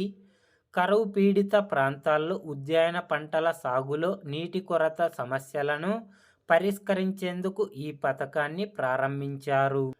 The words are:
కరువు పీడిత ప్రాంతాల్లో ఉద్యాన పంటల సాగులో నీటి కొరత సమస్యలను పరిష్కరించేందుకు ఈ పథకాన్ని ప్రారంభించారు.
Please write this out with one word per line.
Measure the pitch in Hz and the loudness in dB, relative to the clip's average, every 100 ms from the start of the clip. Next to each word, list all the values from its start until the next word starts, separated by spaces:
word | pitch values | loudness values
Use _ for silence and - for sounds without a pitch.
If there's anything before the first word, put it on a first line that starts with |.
| 202 - - _ _ _ _ | -6 -8 -20 _ _ _ _
కరువు | - 180 208 214 196 | 0 2 4 2 4
పీడిత | 196 202 202 208 202 | 4 4 4 2 2
ప్రాంతాల్లో | 139 135 143 156 151 160 190 160 | 2 2 0 0 2 0 -4 -6
ఉద్యాన | 139 139 165 165 175 170 | -8 0 4 4 2 -2
పంటల | 151 151 160 165 160 | -4 -2 0 0 0
సాగులో | 131 127 135 147 170 196 | -2 -2 -2 -2 -2 -4
నీటి | 151 147 170 185 | -6 -8 -6 -6
కొరత | 190 170 160 156 165 - | -2 2 2 0 -2 -2
సమస్యలను | 123 135 135 151 143 147 175 226 - _ _ _ - | -4 -6 -4 -4 -2 -2 -2 -4 -6 _ _ _ 2
పరిష్కరించేందుకు | 170 196 196 - 185 190 196 185 180 185 190 202 135 | 2 2 -2 -2 0 0 -2 -6 -4 -4 -4 -6 -6
ఈ | 151 147 | -10 -4
పథకాన్ని | 143 135 139 160 147 165 208 - | -2 -2 -2 -2 -2 -4 -6 -2
ప్రారంభించారు. | 131 131 135 139 139 139 143 135 135 135 135 131 | 0 0 0 -2 -6 -6 0 2 2 2 -2 -4